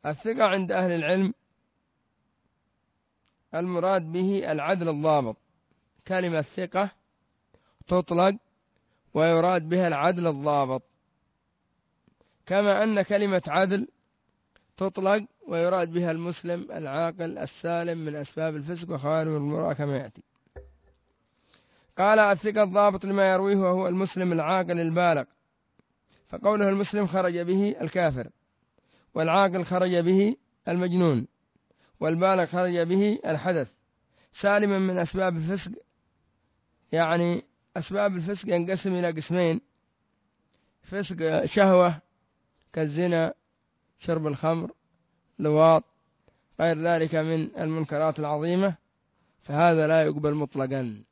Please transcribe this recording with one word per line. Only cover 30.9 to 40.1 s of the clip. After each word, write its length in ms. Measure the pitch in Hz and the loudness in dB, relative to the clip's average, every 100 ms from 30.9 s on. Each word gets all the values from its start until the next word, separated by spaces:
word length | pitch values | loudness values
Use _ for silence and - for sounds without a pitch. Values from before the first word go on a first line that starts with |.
| 180 175 123 127 _ _ _ _ _ _ _ | 2 2 2 -2 _ _ _ _ _ _ _
والبالغ 460 | 156 165 190 185 170 | -2 2 2 4 2
خرج 320 | 180 185 175 | 0 0 0
به 400 | 170 185 208 220 - | 0 2 2 0 -4
الحدث، 460 | 151 165 165 123 _ _ _ _ _ _ | -4 -2 -2 -4 _ _ _ _ _ _
سالما 460 | - 202 202 202 190 | -4 0 2 2 0
من 200 | 190 185 | 0 -2
أسباب 380 | 170 185 185 165 | -4 -2 -2 -2
الفسق. 340 | 160 190 - 247 _ _ _ _ _ _ _ _ _ _ _ | -4 -6 -8 -16 _ _ _ _ _ _ _ _ _ _ _
يعني 520 | 160 165 170 175 175 - _ _ - | -2 2 2 2 -2 -6 _ _ -12
أسباب 400 | - 196 208 180 | -6 -2 -2 -2
الفسق 320 | 165 202 202 | -6 -8 -2
ينقسم 460 | 175 170 185 190 | -2 0 -4 -2
إلى 160 | 180 175 | -2 -2
قسمين: 500 | 160 - 180 170 160 _ _ _ _ _ | -4 -4 0 0 0 _ _ _ _ _